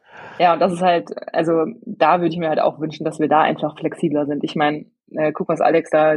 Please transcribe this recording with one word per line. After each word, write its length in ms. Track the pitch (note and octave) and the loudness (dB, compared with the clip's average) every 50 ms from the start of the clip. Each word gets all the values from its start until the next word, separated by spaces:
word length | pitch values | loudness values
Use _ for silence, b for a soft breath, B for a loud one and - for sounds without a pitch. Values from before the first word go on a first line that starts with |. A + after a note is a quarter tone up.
| B B B B B B B - | B B B B B B B 2
Ja, 140 | E3 F3 E3 | 4 4 4
und 60 | D3+ | 4
das 140 | F3 G3 F3 | 2 0 2
ist 80 | E3+ | 2
halt, 280 | F#3 F#3 F3 E3+ E3 - - - - - | 2 2 2 2 0 -4 -10 -12 -12 -4
also 340 | - - E3 E3 E3 E3 D#3+ - - - - | -2 0 0 2 2 2 0 -2 -4 -10 -12
da 340 | - - - D#3+ D3+ E3+ F3+ | -14 -2 2 4 4 4 4
würde 140 | F3 E3+ D#3+ | 2 0 0
ich 60 | F3 | -2
mir 100 | E3+ D#3+ | -2 0
halt 100 | D#3 - | 0 2
auch 200 | - D3+ - C3 | 0 0 0 -2
wünschen, 240 | D3+ D#3 D3+ - D#3 | -6 -8 -8 -6 -6
dass 140 | D#3+ D3+ - | -6 -2 -2
wir 80 | D#3 C#3 | -2 0
da 140 | - D3+ | 2 2
einfach 360 | D#3 E3 D#3+ - - D3+ D3 - | 2 2 0 -2 -4 -6 -6 -6
flexibler 480 | - D3+ C#3+ - - E3 C#3+ D3 D3 | -6 -8 -4 -4 -2 -2 0 -2 -2
sind. 180 | C#3 D3 C#3+ - | -2 -4 -4 -6
Ich 120 | D#3 - | -6 -2
meine, 300 | - D3+ D3 D3+ D3+ - - _ _ _ _ | -2 0 0 0 -4 -8 -14 _ _ _ _
äh, 200 | - - D#3 D#3 D#3 | -6 -2 -2 -2 -2
guck, 160 | - F#3+ - | -4 -4 -4
was 120 | E3+ - | -2 0
Alex 300 | - - D#3 E3 D#3 - | 2 2 2 2 0 2
da 240 | - D#3 D#3 D#3 D#3 | 2 2 4 4 2